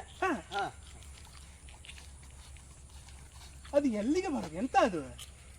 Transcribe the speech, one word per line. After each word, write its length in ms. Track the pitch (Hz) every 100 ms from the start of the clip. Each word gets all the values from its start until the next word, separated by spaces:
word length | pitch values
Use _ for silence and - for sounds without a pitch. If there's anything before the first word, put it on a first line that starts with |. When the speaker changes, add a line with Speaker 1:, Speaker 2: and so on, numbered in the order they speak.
| - -
Speaker 1:
ಹಾ. 100 | 370 240 -
Speaker 2:
ಹಾ. 240 | 202 180 - - - - - - - - - - - - - - - - - - - - - - - - - - - - - -
Speaker 1:
ಅದು 140 | 285 285
ಎಲ್ಲಿಗೆ 400 | 208 220 339 381
ಬರೋದು? 280 | 262 175 160
ಎಂತ 200 | 247 392
ಅದು? 260 | 285 170 131 - - - -